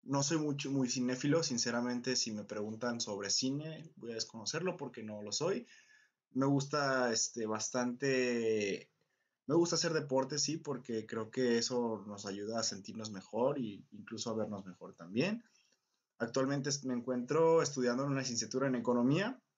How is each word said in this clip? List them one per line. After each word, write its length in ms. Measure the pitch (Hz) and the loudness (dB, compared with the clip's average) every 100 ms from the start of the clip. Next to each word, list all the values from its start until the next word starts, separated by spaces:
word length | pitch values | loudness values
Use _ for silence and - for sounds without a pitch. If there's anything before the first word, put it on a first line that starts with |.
no 180 | - 139 | 2 2
soy 160 | 139 160 | 4 2
mucho, 320 | 151 143 143 | 2 0 0
muy 180 | 139 127 | 2 2
cinéfilo, 540 | 127 123 127 143 160 | 2 0 2 2 2
sinceramente, 720 | 160 117 120 117 123 123 123 | 2 0 0 0 0 -2 0
si 160 | 123 - | 0 0
me 140 | 107 | -4
preguntan 560 | 104 104 104 110 123 117 | -6 -4 -4 -2 -4 -2
sobre 300 | 113 101 98 | -4 -4 0
cine, 600 | - 131 139 156 151 - - | 0 0 -2 -6 -10 -14 -12
voy 160 | 117 | -8
a 20 | |
desconocerlo 640 | 113 110 117 104 156 180 - | -8 -8 -8 -6 -4 -4 -4
porque 260 | 131 120 | -8 -10
no 200 | 110 107 | -10 -8
lo 100 | 104 | -6
soy. 340 | - 156 220 240 - - - _ _ _ | -2 -2 -2 -6 -20 -20 -20 _ _ _
Me 140 | 127 135 | 0 2
gusta, 680 | 139 139 151 139 131 123 | 2 2 0 2 2 2
este, 340 | 113 - 120 107 | 2 -2 -2 -2
bastante, 1400 | 110 - 127 123 120 139 131 127 120 113 110 101 92 - _ _ _ _ _ - | -2 -2 0 0 0 2 2 4 2 2 2 2 -2 -8 _ _ _ _ _ 2
me 80 | 156 | 2
gusta 180 | 170 165 | 4 2
hacer 160 | 170 | 2
deporte, 460 | 160 147 131 131 147 | 0 2 0 0 0
sí, 200 | 139 151 | -2 -2
porque 480 | - 127 - 113 110 | -4 -6 -2 -4 -2
creo 240 | 113 110 | -6 -4
que 280 | 131 127 117 | 2 4 4
eso 460 | 117 123 117 110 101 | 2 0 0 -2 -6
nos 200 | 101 101 | -8 -6
ayuda 340 | 98 104 113 | -6 -2 -2
a 40 | |
sentirnos 460 | 107 101 98 107 107 | -2 -4 -10 -8 -8
mejor 480 | 98 - 110 127 143 | -10 -6 0 2 2
y 260 | 113 98 - | -4 -6 -14
incluso 380 | 104 104 113 117 | -18 -12 -8 -4
a 40 | 110 | -2
vernos 280 | 104 101 | -2 -6
mejor 300 | 92 92 90 | -10 -14 -16
también. 480 | - 85 104 170 226 - _ _ _ _ _ _ _ | -16 -6 0 0 -2 -8 _ _ _ _ _ _ _
Actualmente 500 | 117 135 135 139 139 | -2 0 2 0 0
est-, 140 | 139 | -2
me 100 | 131 | -2
encuentro 680 | 123 120 127 123 151 165 165 | -2 -2 -4 0 4 6 6
estudiando 420 | 147 131 123 120 | 4 2 2 2
en 60 | 143 | 0
una 100 | 135 | 0
licenciatura 480 | 127 117 110 131 135 | 0 -4 -2 0 2
en 80 | 123 | 2
economía 640 | 120 120 123 156 208 269 _ | 2 4 6 4 2 -4 _